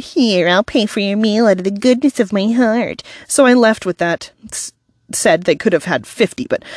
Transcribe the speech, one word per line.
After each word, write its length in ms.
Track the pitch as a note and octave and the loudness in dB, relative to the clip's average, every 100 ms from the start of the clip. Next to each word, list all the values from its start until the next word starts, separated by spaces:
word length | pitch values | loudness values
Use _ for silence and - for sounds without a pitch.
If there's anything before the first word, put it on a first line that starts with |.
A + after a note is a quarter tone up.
Here, 480 | - - A#3+ F#3 F3 | -6 0 2 2 2
I'll 160 | F3+ | 0
pay 220 | A3+ C4+ G#3 | 0 -2 -2
for 140 | - | -4
your 160 | G3+ G3+ | -4 -2
meal 300 | A3 G#3 A#3 | 0 2 2
out 120 | F#3 | 2
of 60 | |
the 60 | F#3 | -2
goodness 500 | G3+ B3+ B3 C#4+ - | -2 0 2 0 0
of 120 | G3 | -2
my 200 | G#3 G3+ | -2 -2
heart. 500 | A#3 A#3+ A3+ G3+ - - - - | 0 0 0 -4 -8 -16 -20 -6
So 180 | - C4 | 2 4
I 80 | |
left 320 | B3 A3+ A3 F#3+ | 6 4 0 -4
with 120 | E3+ | -4
that. 320 | E3+ E3+ - _ - | -2 -4 -8 _ -16
S-, 200 | - - _ _ _ _ | -14 -14 _ _ _ _
said 320 | - - E3 | -2 2 2
they 100 | F3+ | 2
could 180 | E3 A3+ | 0 0
have 120 | E3+ | 0
had 200 | F3 C#3 | -2 -6
fifty, 420 | - - G3+ - B2+ | -6 -4 -4 -2 -6
but 160 | - - | -6 -8